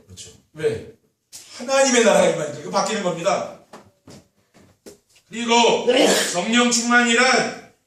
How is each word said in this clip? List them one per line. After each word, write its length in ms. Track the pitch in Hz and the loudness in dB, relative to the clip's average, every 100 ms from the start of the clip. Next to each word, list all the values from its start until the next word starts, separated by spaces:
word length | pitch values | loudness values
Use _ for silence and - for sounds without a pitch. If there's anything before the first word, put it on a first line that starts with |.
| _ | _
그렇죠? 240 | 92 - - _ | -20 -20 -20 _
왜? 400 | 151 156 104 - - _ _ _ - - - | -6 -6 -6 -10 -20 _ _ _ -20 -20 -14
하나님의 460 | 247 269 269 240 220 | -2 2 2 4 4
나라가 240 | 185 175 | 4 2
임하니까 300 | - - - | 0 -6 -10
이거 100 | - | -6
바뀌는 320 | - - 208 | -4 -4 -4
겁니다. 560 | 185 - 196 - - - _ - _ _ - - _ _ _ _ _ _ - - _ _ _ | -4 -4 -2 -2 -4 -14 _ -20 _ _ -20 -20 _ _ _ _ _ _ -20 -20 _ _ _
그리고 580 | 214 233 233 226 - - 269 - - - | -8 0 2 4 2 0 2 2 2 -2
성령 380 | 175 214 233 240 | -4 0 0 2
충만이란 1000 | 233 240 240 240 233 254 220 170 - - _ | 0 2 2 2 2 2 0 -2 -8 -18 _